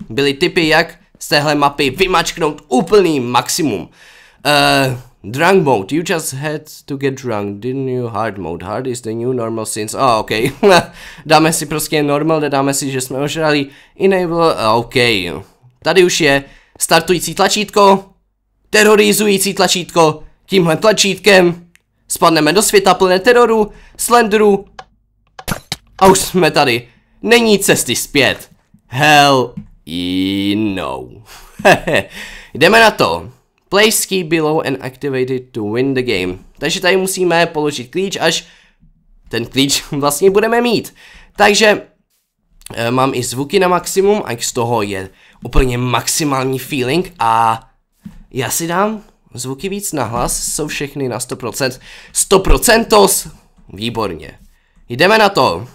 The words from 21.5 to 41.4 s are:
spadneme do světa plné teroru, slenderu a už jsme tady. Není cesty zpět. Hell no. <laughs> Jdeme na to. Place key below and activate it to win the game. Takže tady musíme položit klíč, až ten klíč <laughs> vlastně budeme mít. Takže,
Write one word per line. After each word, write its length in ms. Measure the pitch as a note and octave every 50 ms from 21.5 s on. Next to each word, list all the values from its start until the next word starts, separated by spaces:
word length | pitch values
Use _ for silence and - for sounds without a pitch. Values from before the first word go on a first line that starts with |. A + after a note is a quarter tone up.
| E3+ F3 - _ _ _ _ _ _ _ _ -
spadneme 460 | - - F3+ E3+ E3 D#3+ D3+ D3+ D#3
do 80 | G3+
světa 320 | A3 - - G3+ - G3 F3+
plné 260 | - F#3+ F#3 F3+ F#3
teroru, 520 | F#3 B3 A#3+ A#3+ A#3+ A3+ A3+ A3 G#3 G#3+ - - - - _ -
slenderu 680 | - - A#3 A#3+ A#3 G#3+ G3 A3 G#3+ G#3 G3 G3 G3 - _ - - _ _ _ _ _ _ _ _ _ _ - - - - - - - - - _ _ _ -
a 100 | F#3+ F#3+
už 120 | F#3+ F#3+
jsme 320 | - - - F#3 F3 D#3
tady. 360 | D#3 D#3+ C#3+ C3 A#2 A#2 B2 - _ _ _ _ _ _
Není 380 | - G3+ A3+ A#3 A#3 A3 G#3+ F#3+
cesty 360 | - - D#3 - - - A#2
zpět. 540 | - - - - C#3+ B2+ A2 F2 - - - _ _ _ _ _ _ _ -
Hell 640 | A#2+ B2+ D3+ D3+ D3+ D3 C#3+ C#3+ C#3 C3 B2 - - - - - - _ _ D2 D#2 F2 F2+ F2+ F2+ F#2 F#2+ F#2+ G2 G2 G2 G2+ G2+
no. 540 | G#2 A2 G#2+ G2 F#2 E2 C#2 B1+ C2 B1+ B1 A1+ - - - - - - - - - - G#3+ F3
<laughs> 800 | - - - D3+ G#2 F#2+ - - - - - - - - - -
Jdeme 260 | A2+ C#3+ F3+ G#3+ A3+
na 120 | A3+ G#3+
to. 380 | - - D3 F#2 E2 E2 E2+ G#2+ - _ _ _ _ _ _ -
Place 360 | - G3 G#3+ A3 G#3+ - -
key 180 | - F#3+ F#3 F3+
below 380 | D3+ E3 E3 D#3 D3+ D#3 D#3 -
and 120 | B2 C#3 -
activate 520 | - B2+ B2+ - - C#3+ C3 B2+ C3 B2+ C3
it 180 | B2+ B2+ _
to 200 | - A#2 G#2+ G#2
win 220 | G#2+ A#2+ C3 C#3 C3+
the 80 | B2+
game. 360 | B2 A#2+ A2 F#2 F#2 F#2 F2+ F2+ - - _ -
Takže 240 | - C#3+ E3+ F#3+
tady 160 | F#3 F3+ F#3+ F#3+
musíme 480 | F#3 F#3 F#3 F#3 F#3 F3+ E3 E3+ E3+
položit 380 | E3 E3 D#3 D3+ D3 D3 - A#2+ B2+
klíč, 260 | - E3+ F#3+ G3+ - -
až 240 | D3 E3 E3+ - - - _ _ _ _ _ _ _ _ _ _ _ _ _ _ _ -
ten 160 | - A#2 A#2
klíč 380 | A#2 - B2+ C#3 C#3+ C#3 - - -
<laughs> 40 |
vlastně 400 | - C#3+ C#3+ D3 D3 - F#3+ G3
budeme 300 | F#3+ G3+ G#3+ A3+ A3+ A#3+
mít. 340 | A#3+ A#3+ A3 C#3+ - - _ _ - - - - - _ _
Takže, 460 | -